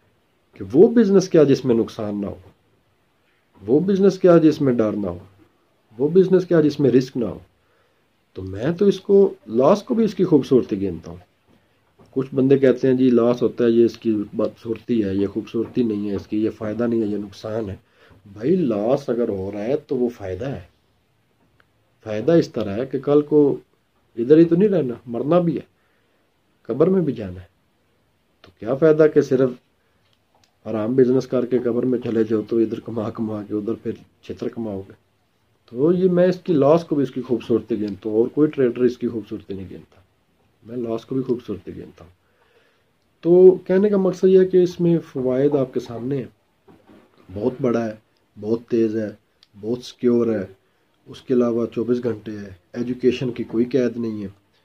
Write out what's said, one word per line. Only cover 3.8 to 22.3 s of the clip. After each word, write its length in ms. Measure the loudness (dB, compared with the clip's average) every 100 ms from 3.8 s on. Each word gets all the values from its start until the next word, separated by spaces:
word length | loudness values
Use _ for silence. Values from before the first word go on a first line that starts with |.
| 0 2 2 4
क्या 180 | 6 6
जिसमें 380 | 6 2 0 0
डर 180 | 0
ना 140 | -2 -6
हो, 120 | -8 -14 _ _ _ _ _ _ -6
वो 100 | 0
business 360 | 2 4 2
क्या 160 | 2 2
जिसमें 280 | 2 2 2
risk 260 | 2 0 -6
ना 120 | -8
हो। 120 | -8 -16 _ _ _ _ _ _ _ _ -14
तो 60 |
मैं 320 | -12 -6 -4 0
तो 120 | 0
इसको, 460 | 0 2 4 4 0 -4
लॉस 320 | 2 4 2
को 120 | 0
भी 100 | -2
इसकी 200 | 0 0
खूबसूरती 520 | 2 2 4 2 2 -4
गिनता 340 | -6 -8 -14
हूँ। 100 | -18 _ _ _ _ _ _ _ _ _ -6
कुछ 180 | -4
बंदे 240 | 0 2 4
कहते 300 | 4 2 2
हैं, 80 | 2
"जी 140 | 4
लॉस 320 | 4 2 2
होता 220 | -2 0
है, 60 | 2
ये 140 | 4
इसकी 280 | 2 0 -4 -2 -4
बदसूरती 640 | -4 -6 -6 -10 -8 -4 -2
है, 160 | -2 -2
ये 80 | -4
खूबसूरती 580 | -4 -6 -6 -4 -4
नहीं 240 | -2 -4 -6
है 80 | -8
इसकी, 260 | -6 -4
ये 80 | -4
फ़ायदा 360 | -4 -8 -4 -2
नहीं 140 | -2
है, 80 | -4
ये 100 | -6
नुकसान 520 | -10 -14 -10 -8 -8
है।" 80 | -12 _ _ _ _ -20
भाई 300 | -6 -2 0
लॉस 520 | 0 -2 0 -2 -2
अगर 180 | -4 -4
हो 220 | -4 -8
रहा 120 | -8
है 140 | -6 -6
तो 180 | -4 -4
वो 120 | -4
फ़ायदा 380 | -6 -10 -8 -8
है। 200 | -10 -16 _ _ _ _ _ _ _ _ _ _ _ _ _ -10
फ़ायदा 280 | -4 2